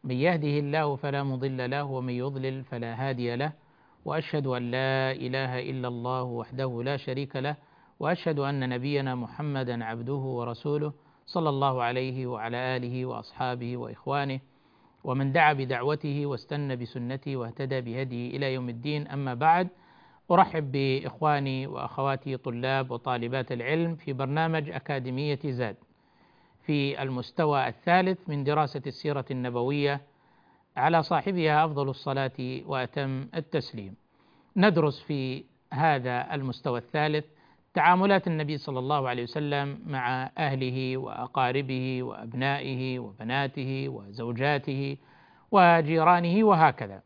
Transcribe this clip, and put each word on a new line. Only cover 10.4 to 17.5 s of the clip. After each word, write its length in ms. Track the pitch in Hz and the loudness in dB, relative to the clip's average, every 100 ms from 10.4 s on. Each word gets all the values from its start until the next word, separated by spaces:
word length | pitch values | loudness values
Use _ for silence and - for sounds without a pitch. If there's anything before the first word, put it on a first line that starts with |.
| 120 117 147 147 151 143 _ _ - | -4 -6 -2 -2 -2 -6 _ _ -6
صلى 240 | 180 160 | 0 0
الله 340 | 139 139 127 | 2 2 2
عليه 440 | 120 127 131 127 123 | 0 0 -2 -4 -6
وعلى 300 | 117 113 120 | -6 -4 -4
آله 480 | 127 127 123 127 127 | -2 -2 -4 -4 -6
وأصحابه 720 | 113 113 - 127 123 120 123 | -8 -12 -6 -4 -4 -6 -6
وإخوانه، 640 | 117 - - 143 139 131 - _ _ _ _ _ | -8 -10 -4 -2 -2 -4 -8 _ _ _ _ _
ومن 280 | - 127 139 | -4 0 2
دعا 220 | 147 151 | 6 6
بدعوته 720 | 143 131 127 127 151 151 143 143 | 6 0 0 0 0 -2 -2 -2
واستنى 500 | 127 - 147 143 127 | -4 -4 -4 -2 -4
بسنته 600 | 120 131 120 135 - 135 | -6 -6 -6 -6 -6 -6
واهتدى 460 | 117 | -6